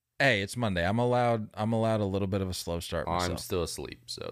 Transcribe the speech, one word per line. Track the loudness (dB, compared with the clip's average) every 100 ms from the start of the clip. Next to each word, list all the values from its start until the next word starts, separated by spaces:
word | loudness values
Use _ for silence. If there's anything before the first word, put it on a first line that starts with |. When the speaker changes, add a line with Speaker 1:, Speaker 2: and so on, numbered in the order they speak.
| _ 2
Speaker 1:
Hey, | 4 4
it's | 0 -2
Monday. | 0 2 2
I'm | 2
allowed, | 2 2 2 0 -2
I'm | -4 0
allowed | 2 2 2
a |
little | 2 0 0
bit | 0
of | -2
a |
slow | -4 -4 -4
start | -2 -4 0
Speaker 2:
I'm |
Speaker 1:
myself. | 0 0 -2
Speaker 2:
still | -2 -2
asleep, | -2 -6 -10 -12 -12
so | -10 -10